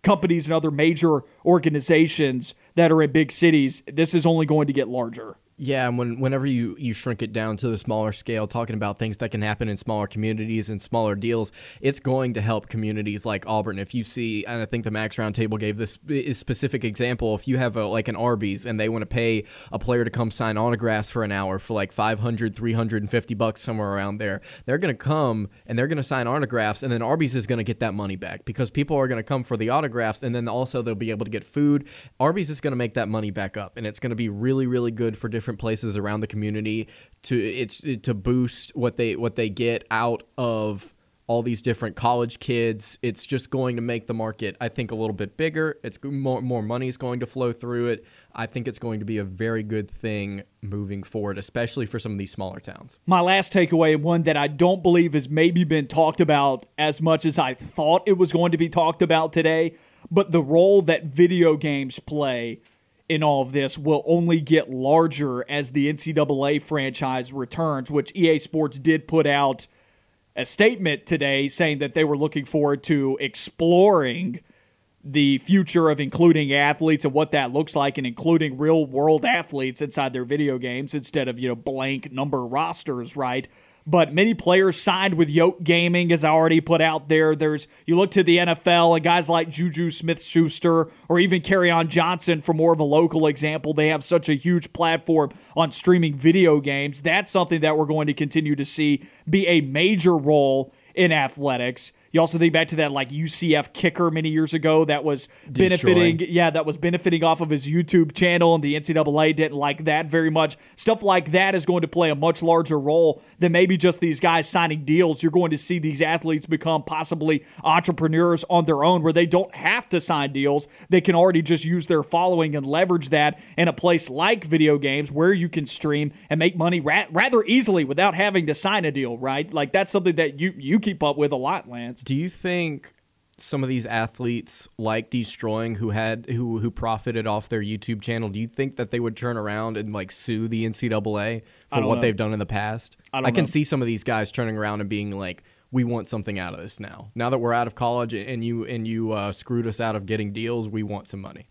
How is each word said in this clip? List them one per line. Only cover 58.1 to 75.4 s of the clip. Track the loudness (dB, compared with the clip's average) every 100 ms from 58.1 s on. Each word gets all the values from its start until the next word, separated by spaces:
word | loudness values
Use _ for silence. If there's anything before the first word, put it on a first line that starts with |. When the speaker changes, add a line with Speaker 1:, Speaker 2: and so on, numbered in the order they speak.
| 2
Speaker 1:
was | 4
going | 4 2
to | 2
be | 0
talked | 2 0 0
about | 2 2 2
today, | 0 2 2 0 -4 _ _ -2
but | 0 2
the | 2
role | 4 4 6 6
that | 4 0
video | -2 4 4 6 4 4
games | 0 -4 -6 -10
play | -8 -4 -2 -2 -6 -10 _ _ _ _ -4
in | 0
all | 2 2
of | 0
this | -2 -2 -2
will | 0 0 2
only | 2 4 2
get | 4 2 2
larger | -4 4 4 4 0 -4 -4 -4
as | -4 -2
the | 0 0
N | 0
C | -2
double | 0 0 0 0
A | -2
franchise | -2 -4 -4 -4 -4 -4 -6
returns, | -8 -8 -4 -2 -2 -2
which | -2 -2 0
E | 2
A | 2
Sports | 0 -2 -2 0
did | 0 0 2
put | 2 2
out | 2 0 -2 -10 _ _ _ _ _ _ -8
a | -6
statement | 2 2 4 -4 -4 -2
today | -2 0 0 -2
saying | 0 0 0
that | -2 0
they | 2
were | 2
looking | 0 -2 -2
forward | 0 0 0
to | 0 0 0 -2
exploring | -4 -4 -4 0 4 6 6 6 2 -2 -6 -8 _ _ _ _ _ _
the | -2 2 4
future | 2